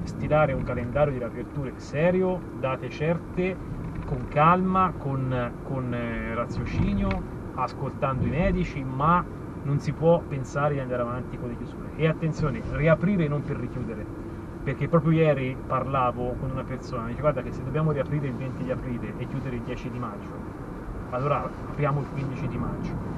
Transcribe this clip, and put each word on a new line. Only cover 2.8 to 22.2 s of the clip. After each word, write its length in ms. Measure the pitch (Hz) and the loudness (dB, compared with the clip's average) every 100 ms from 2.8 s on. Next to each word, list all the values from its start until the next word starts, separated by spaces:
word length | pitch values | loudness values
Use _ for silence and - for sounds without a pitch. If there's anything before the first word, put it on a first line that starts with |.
| 123 | -6
certe, 680 | - 151 170 - - 185 180 - - 165 - | -2 0 0 -2 0 0 -2 -6 -6 -6 -6
con 220 | - 131 120 | -4 -4 0
calma, 640 | 147 156 185 185 190 185 156 | 6 6 6 4 4 2 2
con, 560 | 139 135 127 127 120 113 | -2 -2 0 0 -2 -6
con, 280 | - 135 123 | -6 -4 -2
eh, 400 | 120 117 113 113 | -4 -2 -4 -4
raziocinio, 760 | 117 120 - - - 196 202 196 185 - - - | -4 -2 -2 0 2 4 4 2 0 -2 -8 -8
ascoltando 720 | 147 151 - 131 - 139 131 120 | -4 -4 -2 -4 0 0 2 2
i 40 | |
medici, 520 | 135 196 180 165 147 | 4 2 2 0 -2
ma 420 | 131 131 151 170 - - - - | -4 2 4 4 2 -8 -10 -6
non 160 | 139 143 | 0 0
si 120 | - | 0
può 280 | 135 160 170 - | 4 6 6 4
pensare 480 | 135 120 143 147 | -6 -2 0 2
di 60 | 139 | 0
andare 220 | 127 123 | -2 -2
avanti 340 | 120 127 - - | 0 -2 -6 -6
con 100 | 123 | -6
le 80 | 120 | -6
chiusure. 340 | - - - - | -8 -8 -8 2
E 100 | 156 | 2
attenzione, 520 | 156 165 147 147 113 - | 4 0 0 0 0 -2
riaprire 560 | 131 156 160 180 196 151 | 2 6 6 6 4 4
non 140 | 143 | 2
per 120 | - 123 | -2 -4
richiudere, 480 | 120 127 120 - - - - - - - | -4 -4 -4 -6 -6 -8 -8 -8 -10 -6
perché 240 | - 127 143 | -4 -2 4
proprio 240 | 165 156 | 4 6
ieri 440 | 160 156 139 131 131 - | 6 6 6 2 -2 0
parlavo 680 | 156 127 135 123 120 123 120 | 0 2 2 2 2 -2 -2
con 100 | 131 | -2
una 140 | 131 | -4
persona, 380 | 127 123 - 123 | -4 -6 -6 -6
mi 60 | 117 | -4
dice: 100 | 120 | 2
"Guarda 220 | 147 135 | 2 2
che 100 | 117 | -4
se 100 | 113 | -6
dobbiamo 300 | 127 147 156 | -2 2 2
riaprire 340 | 139 127 147 143 | 2 0 -2 -2
il 80 | |
venti 300 | 117 131 - | -4 -4 -4
di 80 | 127 | -4
aprile 400 | 123 135 113 104 - | -4 -4 -4 -6 -6
e 80 | 123 | -4
chiudere 260 | 135 131 120 | -4 -4 -6
il 60 | |
dieci 260 | 117 120 127 | -6 -6 -6
di 100 | 123 | -6
maggio, 320 | 120 104 - - - - - - - - - | -6 -8 -10 -10 -10 -10 -10 -10 -8 -8 -4
allora 380 | 123 143 139 - - - | -2 2 0 0 -6 -8
apriamo 300 | - 143 143 | 0 2 2
il 60 | 127 | -2
quindici 360 | - | -4